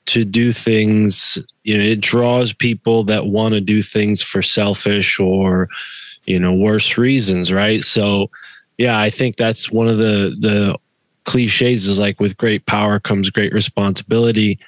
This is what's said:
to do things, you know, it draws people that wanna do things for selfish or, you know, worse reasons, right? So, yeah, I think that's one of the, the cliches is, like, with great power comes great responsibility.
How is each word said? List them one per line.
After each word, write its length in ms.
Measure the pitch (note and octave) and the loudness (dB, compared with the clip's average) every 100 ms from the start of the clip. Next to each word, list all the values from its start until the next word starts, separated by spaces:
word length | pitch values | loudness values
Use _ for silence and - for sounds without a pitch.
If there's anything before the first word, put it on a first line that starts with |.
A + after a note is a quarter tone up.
| - | -2
to 180 | A#2+ G#2+ | -2 0
do 260 | A2 A#2+ | 0 0
things, 840 | A#2 - A2 G#2+ G#2+ G#2+ F#2+ - - - _ | 0 0 2 4 4 2 0 -4 -6 -10 _
you 140 | A2 G#2 | -2 0
know, 60 | |
it 180 | G#2 A2 | 0 0
draws 500 | F#2 A#2 A#2+ B2 A#2+ | 0 0 2 2 0
people 520 | - A#2+ A2 - A2+ | -2 -2 0 2 2
that 240 | G#2 G#2+ G2+ | 2 -2 0
wanna 340 | G#2 A2 G#2+ | 0 0 0
do 220 | F#2+ G#2+ | 2 0
things 400 | G2+ G#2+ G#2 G2+ | 0 -2 0 -2
for 180 | - G2 | -2 -2
selfish 800 | F#2 - G2+ G2 G#2 G2+ F#2 - | -2 0 0 0 0 0 0 0
or, 500 | F#2+ F#2+ F#2+ F#2 F2+ - - - - - - | 0 2 2 0 -2 -6 -14 -16 -20 -16 -4
you 140 | F#2 | 0
know, 120 | F2+ | 2
worse 460 | F#2 G#2 G#2+ - - | 2 2 2 0 0
reasons, 560 | A#2+ C3+ G2+ F2+ F2 | 2 2 0 -2 0
right? 300 | F#2+ G#2 A2 | 0 2 0
So, 480 | - A2+ G#2 G2+ G2 - - - _ - | 0 0 0 0 -2 -8 -20 -20 _ -2
yeah, 180 | A#2+ A2 | 0 2
I 140 | G#2+ | -2
think 260 | - B2+ - | -2 -4 0
that's 320 | A2+ A2 - | -2 -2 -2
one 180 | A2 A2+ | 0 2
of 120 | A2 | 2
the, 360 | A2 G#2 G2 G2 | 2 0 -2 -2
the 360 | A2 G#2 G2+ - _ _ _ _ - | 0 2 0 -2 _ _ _ _ -4
cliches 600 | B2+ A#2 - B2 A#2+ G2 | 0 0 0 0 0 0
is, 120 | G2 | 0
like, 200 | G2+ G2 | -2 0
with 180 | G2+ - | -2 0
great 280 | A#2 G#2+ - | -2 -2 -2
power 340 | G#2+ G#2 G#2 | -2 0 -2
comes 300 | - G2+ G2 | 0 -2 0
great 240 | G#2 G#2 | -2 -2
responsibility. 1040 | G#2+ - - G2+ F#2 - A2+ A#2 A2 G#2+ G2 | -2 -2 -2 -2 -2 -2 0 2 2 0 -2